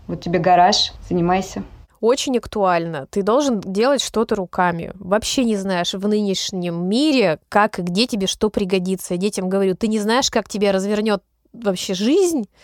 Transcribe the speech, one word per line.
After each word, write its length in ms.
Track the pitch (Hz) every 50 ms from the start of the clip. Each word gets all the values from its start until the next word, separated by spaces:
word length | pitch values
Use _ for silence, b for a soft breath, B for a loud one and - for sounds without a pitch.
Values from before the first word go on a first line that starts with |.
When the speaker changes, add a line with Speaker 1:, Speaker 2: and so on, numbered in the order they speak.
| -
Speaker 1:
вот 140 | - 170 -
тебе 180 | - 175 170 180
гараж, 540 | 165 185 180 175 175 196 208 - - - - - - -
занимайся. 560 | 175 175 170 175 185 190 190 - - 202 196 - - - - _ _ _
Speaker 2:
Очень 380 | 220 226 262 277 - 285 254 233
актуально. 720 | - - - 214 196 185 175 170 165 170 160 139 135 -
Ты 140 | - 202 190
должен 340 | 208 226 285 294 277 233 196
делать 400 | - 196 185 196 226 269 285 247
что-то 360 | - - - 214 226 - 220
руками. 560 | 202 180 - - - 180 175 170 165 - - - 190
Вообще 420 | 190 180 196 220 - - - 277
не 140 | 254 226 214
знаешь 380 | 196 190 196 185 175 175 - -
в 120 | 190 190
нынешнем 840 | 214 214 214 208 196 185 - - - - 185 175 175 170 170 175 185
мире, 520 | 208 254 302 311 277 262 208 175 151 - _ _
как 320 | - 208 208 220 - -
и 20 |
где 240 | 175 175 175 196 247
тебе 220 | 247 - 202 190 180
что 220 | - - - 208
пригодится. 640 | - 208 202 180 196 190 180 185 190 185 - - 180
Я 40 | 175
детям 280 | 196 208 - 202 185 185
говорю: 260 | 190 196 196 190 185
«Ты 140 | - - 214
не 100 | 214 220
знаешь, 320 | 202 214 226 262 269 -
как 180 | - 233 196 -
тебя 220 | - 202 208 202
развернет 520 | 190 190 190 202 214 208 214 220 208 196 - _ _ _ _ _
вообще 420 | - - 226 202 185 180 - - 190
жизнь. 500 | 175 208 240 302 403 381 349 330 269 208 b b b